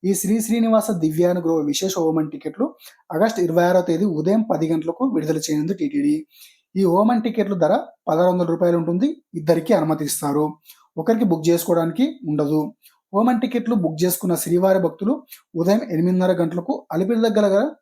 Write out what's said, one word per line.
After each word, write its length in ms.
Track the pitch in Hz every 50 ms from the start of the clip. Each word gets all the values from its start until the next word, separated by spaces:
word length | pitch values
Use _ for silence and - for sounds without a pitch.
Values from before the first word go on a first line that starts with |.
| -
ఈ 80 | 185 196
శ్రీ 220 | - - 185 208 226
శ్రీనివాస 460 | 220 - 220 233 226 226 220 220 214 -
దివ్యానుగ్రహ 640 | 214 175 160 156 151 160 175 175 180 180 165 165 165 160 147
విశేష 300 | 147 143 - - 190 190 185
హోమం 300 | 165 160 156 160 156 151
టికెట్లు 360 | - - - 156 - - 240 320 - _ _ - - _ _ _
ఆగస్ట్ 280 | 160 160 196 226 220 -
ఇరవై 240 | 175 165 165 170 175
ఆరవ 180 | 175 180 185
తేదీ 240 | 175 175 165 160 190 208 170
ఉదయం 300 | 151 156 175 196 220 220
పది 240 | - 185 151 160 156
గంటలకు 380 | 165 160 151 165 170 - 254
విడుదల 340 | 269 214 165 151 151 160 156
చేయనుంది 340 | 151 - 156 151 151 170 196
టీటీడీ. 420 | 185 160 143 143 143 143 147 147 156 156 _ _ _ - - _ _ _ _ _
ఈ 100 | 185 196
హోమం 340 | 180 170 190 208 220 240 233
టికెట్లు 340 | 220 240 - - 202 190 202
ధర 180 | 180 160 151 190 277 - - - _ _
పదహారు 280 | - 160 160 175 180
వందల 160 | 180 180 175 165
రూపాయలు 300 | 170 160 185 175 170 170
ఉంటుంది. 320 | 165 160 170 180 208 285 320 - _ _ -
ఇద్దరికీ 400 | 170 156 151 170 160 160 - 233
అనుమతిస్తారు. 720 | 180 156 151 160 151 151 143 - - - 147 143 147 151 151 151 _ _ _ - _ _ _ _ -
ఒకరికి 280 | 160 - 226 214 240
బుక్ 200 | 202 170 156 156 170
చేసుకోవడానికి 580 | 170 170 170 - 175 170 165 165 160 - 254 294 156 - - 165
ఉండదు. 340 | 151 147 151 143 151 156 151 131 - _ _ - _ _ _ _ -
హోమం 240 | 196 226 247 247 226
టికెట్లు 360 | 240 - - 240 - 220 240
బుక్ 240 | 214 175 156 160 151
చేసుకున్న 340 | 170 180 175 - - 185 175
శ్రీవారి 440 | 156 - 156 165 175 180 190 190 185
భక్తులు 340 | 170 165 160 - 196 202 269 302 - _ - - _ _ _
ఉదయం 260 | 170 170 175 202 226 285 240
ఎనిమిదిన్నర 420 | 180 160 165 175 185 185 185 185 185
గంటలకు 400 | 165 175 160 170 175 170 - 285 - - _
అలిపిరి 300 | - 160 190 190 233 220
దగ్గర 240 | 226 226 208 214 208
గల 180 | 202 190 196 233 302 311 _